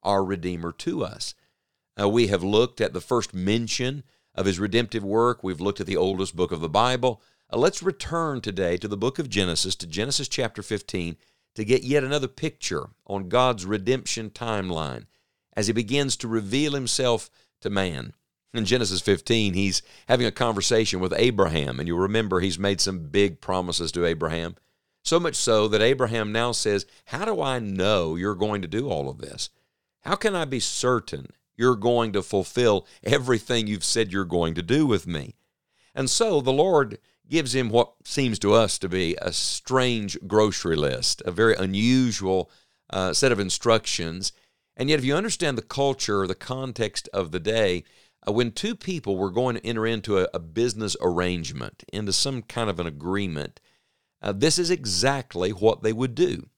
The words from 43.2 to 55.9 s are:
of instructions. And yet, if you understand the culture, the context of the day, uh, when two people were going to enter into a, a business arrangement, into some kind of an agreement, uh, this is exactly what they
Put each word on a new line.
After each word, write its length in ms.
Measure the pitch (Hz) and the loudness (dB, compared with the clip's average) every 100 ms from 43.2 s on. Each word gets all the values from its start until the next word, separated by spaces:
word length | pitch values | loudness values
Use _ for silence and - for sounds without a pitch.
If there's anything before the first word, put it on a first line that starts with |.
| 135 | 2
of 80 | 113 | 2
instructions. 920 | 120 - 120 113 - - 82 85 98 - _ _ _ _ | 0 -2 2 2 2 -4 -4 -6 -8 -10 _ _ _ _
And 100 | 131 | 0
yet, 100 | 151 | 0
if 60 | |
you 100 | 131 | 2
understand 440 | 147 214 - 165 123 | 0 -2 -2 -2 -4
the 40 | |
culture, 640 | - - 139 135 - 101 95 | -6 -2 0 0 -2 -2 -2
the 80 | |
context 720 | 92 - 127 131 120 107 - - | -4 -6 -8 -8 -4 -6 -6 -6
of 200 | 95 87 | -4 -4
the 80 | 87 | -4
day, 440 | 82 113 104 90 - _ _ _ - | -2 2 2 0 -6 _ _ _ -2
uh, 40 | |
when 180 | 104 120 | 0 0
two 240 | - 208 | -2 -6
people 420 | 226 - 175 101 95 | -6 -6 -6 -4 -2
were 140 | 98 | 0
going 240 | 90 127 | 0 0
to 100 | 117 | -2
enter 220 | 107 113 110 | -4 -2 -2
into 320 | 113 98 101 | -2 0 0
a, 80 | 92 | 0
a 40 | 92 | -2
business 560 | 82 80 120 104 107 - | -6 0 0 0 -6 -2
arrangement, 840 | 90 87 90 90 78 67 55 _ - | 0 0 0 -2 -6 -8 -10 _ -12
into 200 | 98 104 | -8 -2
some 300 | 95 139 131 | 0 0 -4
kind 260 | - - 113 | -8 -4 -2
of 120 | 87 | -2
an 60 | 85 | -4
agreement, 760 | 71 82 98 98 78 76 - _ _ _ _ _ _ | -6 -4 -2 -2 -4 -8 -10 _ _ _ _ _ _
uh, 120 | - | -6
this 260 | 101 151 160 | 2 2 2
is 100 | 170 | 0
exactly 840 | 180 123 90 127 139 - 87 90 | -2 -2 0 0 0 -4 -2 -2
what 320 | 98 107 107 | 4 4 4
they 100 | 107 | 0